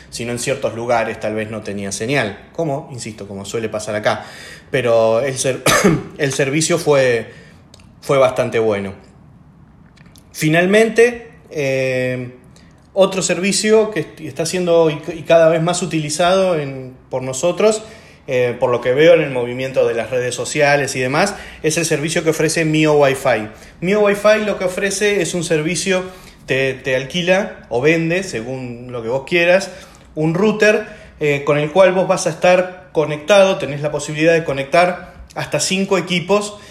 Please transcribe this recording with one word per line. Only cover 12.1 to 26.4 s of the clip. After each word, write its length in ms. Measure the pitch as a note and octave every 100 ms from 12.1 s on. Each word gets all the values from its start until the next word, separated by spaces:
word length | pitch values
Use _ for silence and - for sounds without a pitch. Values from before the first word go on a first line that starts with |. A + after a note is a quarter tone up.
| B2+ B2 B2+ - - - - _
otro 300 | - F#3+ F#3
servicio 680 | E3+ E3+ G3 - G#3+ A3 G#3
que 100 | F3
est-, 200 | - -
está 260 | D#3 - D#3+
siendo 420 | F#3 F3 E3+ E3
y 100 | D3
c-, 120 | - E3+
y 60 |
cada 260 | C#3+ E3 D#3+
vez 140 | E3
más 200 | E3 E3+
utilizado 720 | F3 D#3+ D3+ - F3 F#3+ F#3 E3
en, 360 | C#3 C3+ C3 - -
por 160 | C3
nosotros, 580 | C3 B2+ F3 E3+ G#3 G#3+ - - - - -
eh, 280 | B2+ B2 A2+
por 100 | B2
lo 100 | A#2+
que 120 | B2+
veo 220 | B2+ E3
en 80 | E3
el 80 | D3
movimiento 580 | B2+ A#2+ B2+ C3 C3 A#2+
de 60 |
las 160 | A#2 A2
redes 260 | B2+ B2 A#2+
sociales 580 | A#2+ D3+ C#3+ C#3+ C3
y 60 | C3+
demás, 340 | B2+ D3 G3+ - - -
es 140 | D#3 D#3
el 60 |
servicio 380 | D#3 D3 D#3 F3
que 80 | D#3+
ofrece 340 | D#3+ D#3 E3
Mio 280 | D#3+ D#3 D#3
Wi-Fi. 560 | D3+ C#3 C3 C#3 A2+ G#2+ - - -
Mio 200 | E3+ G#3
Wi-Fi 420 | G3+ G3+ G#3+ G#3+
lo 120 | G#3+ G3
que 100 | F#3
ofrece 540 | F#3+ G3 G3 G#3 G3+
es 140 | D#3+
un 80 | F3+
servicio, 640 | D#3+ D#3+ D#3 F3 F#3+ F#3 - - - -